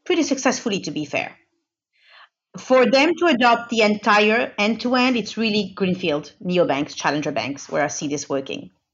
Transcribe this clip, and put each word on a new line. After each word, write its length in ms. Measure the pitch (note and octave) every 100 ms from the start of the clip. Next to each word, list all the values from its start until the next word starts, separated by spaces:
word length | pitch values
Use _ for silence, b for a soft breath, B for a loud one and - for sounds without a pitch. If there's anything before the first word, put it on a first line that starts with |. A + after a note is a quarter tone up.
| -
pretty 180 | F4
successfully, 580 | D4 - - - A#3+ G3
to 100 | D3+
be 140 | D3+ D3
fair. 320 | - - - _ _ _ _ _ b b b b _ _ F#3
For 280 | - B3+ A#3+
them 280 | C4+ D#4 E4+
to 120 | F4
adopt 420 | A#3+ A#3+ A#3 A#3
the 100 | A3+
entire 760 | G#3 G#3 A3+ G#3 G#3+ A3+ B3+ -
end-to-end, 580 | G#3 A3 B3 B3+ B3+ A#3+
it's 220 | G#3+ -
really 340 | A3 G#3 F#3+ -
greenfield, 580 | F#3 F3 E3+ D3 D3 -
neobanks, 520 | F3+ F3+ C#3+ C#3 D3 -
challenger 360 | D#3 D3 D3+
banks, 380 | C#3 A#2 C#3 -
where 120 | D#3
I 60 | D3
see 220 | - D3+
this 180 | C#3+ -
working. 440 | C#3 C#3 - - _ _